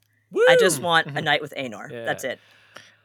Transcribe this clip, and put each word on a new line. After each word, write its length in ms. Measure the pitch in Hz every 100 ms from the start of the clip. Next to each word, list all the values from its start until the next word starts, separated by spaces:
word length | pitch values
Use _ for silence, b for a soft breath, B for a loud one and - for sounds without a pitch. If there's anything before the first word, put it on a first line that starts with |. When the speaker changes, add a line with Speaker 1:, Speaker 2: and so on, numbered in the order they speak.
| _ _ _ 370 480
Speaker 1:
I 80 | 508
just 200 | 180 139
Speaker 2:
Woo! 40 |
Speaker 1:
want 220 | 170 165 156
a 40 |
Speaker 3:
Mm-hmm. 140 | 147
Speaker 1:
night 160 | 156 151
with 140 | 147 -
Aenor. 340 | 131 101 120
Speaker 2:
Yeah. 140 | 120
Speaker 1:
That's 200 | 117 98
it. 140 | 127 101 B B B B B B